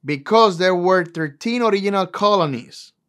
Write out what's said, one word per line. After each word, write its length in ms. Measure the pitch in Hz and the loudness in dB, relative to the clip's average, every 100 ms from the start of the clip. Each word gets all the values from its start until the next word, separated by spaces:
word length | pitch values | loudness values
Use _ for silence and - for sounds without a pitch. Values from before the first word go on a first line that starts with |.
Because 540 | 139 147 139 220 220 170 | -6 -8 0 4 4 2
there 160 | 185 | 0
were 320 | 180 180 185 170 | 2 2 2 0
thirteen 560 | 165 156 139 226 240 | -6 -8 -6 -6 -2
original 460 | 233 202 196 196 185 | 0 0 -2 -2 -4
colonies. 880 | - 208 202 156 123 - - - _ | -2 0 2 0 -4 -12 -20 -20 _